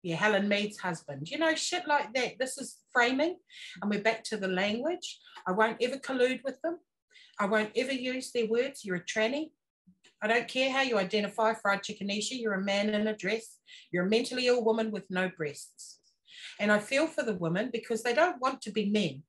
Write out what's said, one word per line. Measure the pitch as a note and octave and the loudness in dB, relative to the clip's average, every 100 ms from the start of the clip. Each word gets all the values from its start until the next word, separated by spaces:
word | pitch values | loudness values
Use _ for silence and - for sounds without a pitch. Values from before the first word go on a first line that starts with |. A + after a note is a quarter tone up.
Yeah, | F3+ E3 | -4 2
Helen | G#3 G3+ G3+ | 4 4 2
Mead's | G#3 G#3 - | 0 0 -4
husband. | F#3 E3 - C#3 D#3+ | -6 -6 -8 -10 -6
You | D4+ | 0
know, | D#4+ | 0
shit | D#4 - F4+ F4 | 2 -2 -2 0
like | D4 G#3+ | 0 0
that. | B3+ A#3 - | -2 -2 -2
This | C4 - | -6 -4
is | B3+ - _ | -10 -12 _
framing, | B3+ A#3+ C4 D#4+ F4+ _ - - F#3 | 2 4 4 0 -2 _ -18 -16 -6
and | G3+ | -2
we're | G3+ | 2
back | A3 A3 | 2 0
to | - G#3+ | -6 -4
the | F#3+ | -2
language. | F#3 G3+ A3+ D4 F4+ - - - - F#3 | 0 0 0 -2 -4 -8 -14 -18 -10 -2
I | |
won't | F#3+ A3+ A3 | 2 2 2
ever | A#3 C4+ | -2 -2
collude | - C4 B3+ B3+ | -4 2 2 2
with | C4+ C4 | -6 -4
them. | E4 E4+ _ _ _ - - - | -6 -6 _ _ _ -20 -20 -4
I | G3+ | 2
won't | A3 G#3+ - | 2 2 -2
ever | C4 | -2
use | C4 B3+ B3+ - | -2 -2 -4 -4
their | A#3+ A3 | -2 0
words. | A#3 C4+ - | 2 0 -4
"You're | G3+ F3+ | -6 -4
a | |
tranny." | - A3 A3 C#4+ D#4 _ _ _ _ _ _ _ | -2 0 0 0 -6 _ _ _ _ _ _ _
I | G#3+ | 2
don't | A#3 - | 2 2
care | B3+ C4+ | 0 2
how | C4 | 2
you | C4 A3 | 2 2
identify, | F#3 G#3 G3+ - A3 | 2 0 0 2 2
fried | A3 G3+ G3 | 2 0 0
chickenisha. | - G#3 G3+ G#3 G#3 B3+ | -2 -8 -4 -4 -4 -4
You're | A3+ | -2
a | F#3+ | 0
man | G3 G3+ G#3+ | 2 2 2
in | G#3 G#3+ | 2 0
a | G#3+ | 0
dress. | F3+ A3 - - - - - | -2 -2 -4 -20 -20 -20 -4
You're | F3+ F#3 | 0 4
a | |
mentally | A3+ C4 B3+ B3 | 2 2 0 4
ill | B3 | 4
woman | A3 A3 A3 | 4 2 0
with | G3+ - | -4 -4
no | F#3 F#3 | -2 -2
breasts. | F3+ D3 C#3+ - - - - _ _ _ - - - | -2 -8 -6 -18 -18 -20 -20 _ _ _ -18 -18 -2
And | G#3 | 4
I | G#3 | 4
feel | G#3 C4+ D#4+ | 4 2 2
for | - | 0
the | A#3 | -2
women | F#3 E3 F3+ B3+ | 0 0 0 -2
because | A3+ - A3+ | -4 -4 -2
they | A#3+ | 2
don't | A#3+ F4+ D4+ | 4 4 2
want | B3+ C#4 | -2 -2
to | A3 | -4
be | G#3+ G3+ | -2 2
men. | G#3 F3 C3+ | 2 2 -4